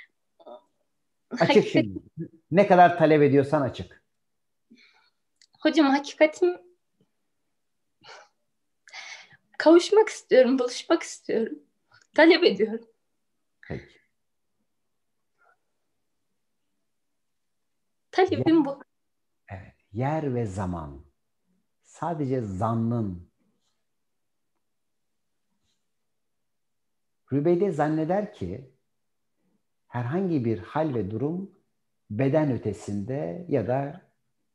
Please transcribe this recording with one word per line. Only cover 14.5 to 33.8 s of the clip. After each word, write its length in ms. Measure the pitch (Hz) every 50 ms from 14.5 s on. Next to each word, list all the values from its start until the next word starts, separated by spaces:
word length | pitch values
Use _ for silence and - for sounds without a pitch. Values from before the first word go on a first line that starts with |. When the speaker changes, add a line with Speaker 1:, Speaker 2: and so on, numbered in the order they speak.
| _ _ _ _ _ _ _ _ _ _ _ _ _ _ _ _ _ _ _ _ _ _ _ _ _ _ _ _ _ _ _ _ _ _ _ _ _ _ _ _ _ _ _ _ _ _ _ _ _ _ _ _ _ _ _ _ _ _ _ _ _ _ _ _ _ _ _ _ _ _ _ _
Speaker 2:
Talebim 460 | - 359 381 381 - - - 330 320
Speaker 1:
Yer, 80 | 330 269
Speaker 2:
bu. 160 | 277 277 - - _ _ _ _ _ _ _ _ _ _ _ _ -
Speaker 1:
evet, 260 | 101 95 - - - _ _ _
yer 440 | 98 113 131 143 156 160 151 139 123
ve 100 | 120 117
zaman. 600 | 101 92 104 95 90 87 82 78 71 69 69 - _ _ _ _ _ _ _ _ _ _ _ _ _ _ _ _
Sadece 580 | _ - - 151 170 170 151 143 127 135 131
zannın. 880 | 113 101 95 90 113 113 117 117 113 117 120 117 110 98 90 87 87 - _ _ _ _ _ _ _ _ _ _ _ _ _ _ _ _ _ _ _ _ _ _ _ _ _ _ _ _ _ _ _ _ _ _ _ _ _ _ _ _ _ _ _ _ _ _ _ _ _ _ _ _ _ _ _ _ _ _ _ _ _ _ _ _ _ _ _ _ _ _ _ _ _ _ _ _ _ _ _ _ 131
Rübeyde 380 | 143 143 175 175 175 202 196
zanneder 600 | 160 147 147 151 156 156 156 160 185 208 208 202 -
ki 420 | - 95 87 95 131 135 - _ _ _ _ _ _ _ _ _ _ _ _ _ _ _ _ _ _ _ _ _ _ _
herhangi 580 | _ - 123 120 120 156 190 196 175 165 139 113
bir 140 | 117 107 98
hal 340 | 95 - - 151 160 151 123
ve 180 | 113 95 98
durum 400 | 110 113 135 151 175 185 196 - - _ _ _ _ _ _ _ _ _ _ -
beden 420 | 104 107 139 139 147 156 156 139
ötesinde 960 | 120 104 - 110 98 - - 101 101 101 98 120 131 147 160 170 170 180 180 170
ya 180 | 147 120 98
da 440 | 120 123 139